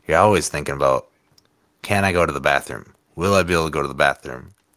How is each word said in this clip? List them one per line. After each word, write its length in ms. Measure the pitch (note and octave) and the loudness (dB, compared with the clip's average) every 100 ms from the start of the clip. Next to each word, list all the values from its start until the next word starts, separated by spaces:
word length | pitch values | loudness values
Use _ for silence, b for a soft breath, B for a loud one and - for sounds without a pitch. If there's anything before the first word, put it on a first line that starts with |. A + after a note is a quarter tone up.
| - | 0
you're 120 | D#2+ | 4
always 300 | G2+ E2+ - | 4 2 0
thinking 260 | D#2 C#2+ | -6 -6
about, 340 | C#2 C#2 C2 - _ _ _ _ _ _ _ | -2 0 0 -4 _ _ _ _ _ _ _
"Can 220 | - G2+ | -2 0
I 80 | G2 | 2
go 120 | F2 D#2+ | 2 0
to 60 | |
the 80 | C#2+ | 0
bathroom? 520 | C#2 C#2 - A#1 - _ _ - | 0 0 -2 -14 -14 _ _ -4
Will 180 | F#2 | 0
I 80 | G2 | 2
be 120 | F2 | 2
able 100 | E2+ D#2+ | 0 0
to 40 | |
go 120 | D2+ | -4
to 60 | C#2+ | -4
the 60 | |
bathroom?" 560 | C2+ C#2+ C2+ C#2+ B1 - _ _ | 0 0 0 -8 -16 -16 _ _